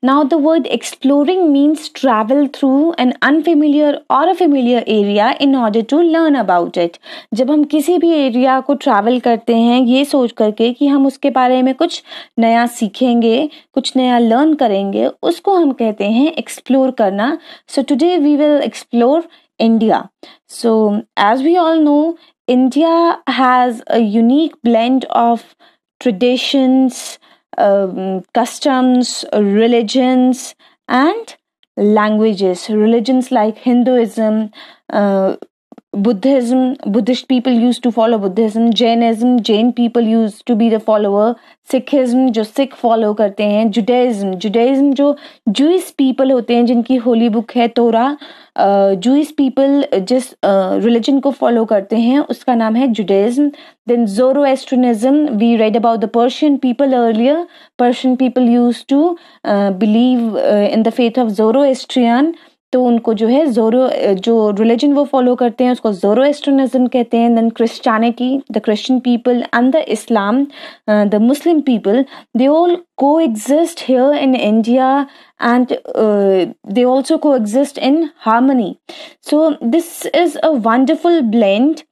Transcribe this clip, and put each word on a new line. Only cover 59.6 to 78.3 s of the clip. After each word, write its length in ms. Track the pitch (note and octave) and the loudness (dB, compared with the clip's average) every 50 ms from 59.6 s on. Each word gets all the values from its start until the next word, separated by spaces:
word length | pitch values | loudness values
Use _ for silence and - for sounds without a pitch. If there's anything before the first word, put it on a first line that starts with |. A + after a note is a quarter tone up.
| G3+ G3+ | 0 -2
believe, 680 | G3 F3+ G#3 G#3+ G#3+ A3+ A#3+ B3+ B3+ B3 A#3 A3+ G3+ - | -2 0 0 0 2 2 2 2 2 0 -2 -2 -2 -2
अ, 380 | - - G#3+ G#3 G3+ G#3 - | 0 0 2 2 0 0 0
in 80 | A3 A3 | 0 0
the 120 | A#3 A3+ | 0 0
faith 300 | - B3 A#3 A3+ - B3 | 0 -2 0 0 0 -2
of 40 | A3 | -2
Zoroastrian, 1040 | G3+ F#3 A3 A3 A3+ C4+ C#4+ C#4 C4 B3 - - - C4 A#3+ A#3 A#3 A#3+ C#4+ E4 E4+ - - - _ _ _ _ - | 0 0 0 2 2 2 2 2 0 -2 -6 -6 -2 0 2 2 2 2 2 0 -2 -6 -14 -20 _ _ _ _ -2
तो 100 | B3+ B3+ | 0 2
उनको 300 | B3 A#3+ A#3 A#3 - A3 | 2 0 0 0 -2 -4
जो 140 | G#3 A3+ A3 | -2 0 0
है 200 | A#3+ C4+ D#4+ D4+ | 2 2 2 0
जोरो-, 680 | A#3 A3 A3+ A3 A3 B3+ C4 B3 - - - G3+ G3 | 0 0 0 2 2 2 0 0 -2 -2 -2 -2 -2
जो 380 | F#3 F#3+ A#3 A#3 A3+ G#3+ G#3+ | -2 0 0 0 2 2 0
रिलीजन 420 | G#3 G3 A3 A3+ A#3 A#3+ B3+ D4 C#4+ | 0 0 0 0 0 2 0 0 2
वो 120 | C4+ C#4+ | 0 0
फॉलो 300 | - - C4 B3 B3 B3 | 0 0 0 0 0 0
करते 280 | B3 B3+ A#3+ A3+ - B3+ | 0 -2 -4 -2 0 0
हैं 80 | B3 | 0
उसको 220 | B3+ B3 _ A3+ G#3 | 0 -2 _ -4 -4
Zoroastrianism 960 | F3+ F3+ G3 G#3 A#3 C4 C#4+ C#4+ C#4+ - - C#4 C4+ C4+ B3 - C4 B3+ B3 - | -2 0 0 2 2 2 0 0 -2 -2 0 0 0 0 0 0 0 -2 0 0
कहते 240 | C4 A#3+ A#3 - A#3 | -2 -2 0 0 0
हैं। 120 | A#3 A#3 | 2 2
Then 220 | A#3 A3+ A3+ A#3 A3+ - | 2 2 0 0 0 -2
Christianity, 800 | A#3 A#3 - - - C4 A3+ G#3+ A3+ A#3+ A#3 A#3+ B3 B3+ C4 C#4 - _ | -2 -4 -4 -4 -2 -2 0 0 0 -2 -2 -2 -4 -4 -4 -4 -6 _
the 100 | G#3+ A3 | -6 -6
Christian 400 | G#3 - G#3+ G#3+ - - C4 B3+ B3 B3+ | -2 -2 -4 -4 -2 -2 -2 -2 0 0
people 360 | A#3+ A#3 A#3+ B3 B3 A#3+ - - - | -2 0 0 0 -2 -2 -2 -2 -2
and 200 | A#3 A#3+ C4 C4+ | 0 0 2 0
the 200 | D#4+ D#4 - - | 0 -2 -2 -6
Islam, 500 | D#4 - - A#3+ G#3+ G3 G3+ G#3+ C4 C#4+ C#4+ - - - - - _ _ - | -8 -4 -2 -2 -2 0 0 0 -2 -2 -4 -6 -16 -20 -20 -20 _ _ -2
uh, 240 | G#3+ G#3 G#3 G3+ G3 | 0 0 2 0 0
the 60 | G#3 G#3+ A#3+ | 2 2 2
Muslim 320 | C4+ C#4+ - E4 F4 D#4 | 0 0 0 0 0 0
people, 420 | - - B3 G#3+ - F#3+ G3+ B3 C4+ - - - - _ _ A3+ | 2 0 -2 0 0 0 0 0 0 -2 -6 -20 -20 _ _ 0
they 120 | B3+ C4+ | 2 2
all 260 | D4 D#4+ E4+ F4+ F4 F4 F4 _ _ - B3+ | 2 2 2 2 0 -2 -6 _ _ -2 0
coexist 800 | C#4 D4 D#4+ E4 D#4+ A3+ G#3+ G#3+ - C#4 D4+ E4+ E4 - - - - | 2 2 2 0 0 -2 -6 -4 -2 0 0 0 -2 -4 -10 -4 -2
here 240 | C4 B3+ B3 C#4 D4 | 0 2 2 2 0
in 220 | D4 - C4+ B3+ | 0 0 0 0
India 720 | A#3+ - G#3 G#3+ A3+ A3 A3+ A#3+ C4 B3+ C4 C4+ C#4 C#4+ C#4 - - - _ _ _ - | 0 0 0 0 0 0 2 0 0 2 2 0 0 -2 -4 -10 -20 -20 _ _ _ -2
and, 280 | A#3+ A#3+ B3 B3+ B3 - | 0 0 0 0 -2 -4
uh, 720 | - - - - - A3 G#3+ G#3 G3+ G3+ G3 G3 F#3+ F3+ E3+ - _ _ - G3 | -8 -8 -8 -4 -2 0 0 2 2 2 2 2 0 0 -2 -6 _ _ -6 -2
they 120 | A#3 B3 | 0 2
also 320 | B3+ B3+ C4+ C4+ - D#4+ D#4 | 2 2 0 0 0 -2 0
coexist 600 | D#4 D4+ C#4 B3+ A3 G#3 G#3 C4 C#4+ C#4+ - - | 0 0 0 0 0 -2 0 -2 -2 -2 -4 -4
in 180 | - B3+ C#4 D#4+ E4 D4 _ _ - | -2 0 0 0 0 -4 _ _ -2
harmony। 460 | A3+ | 0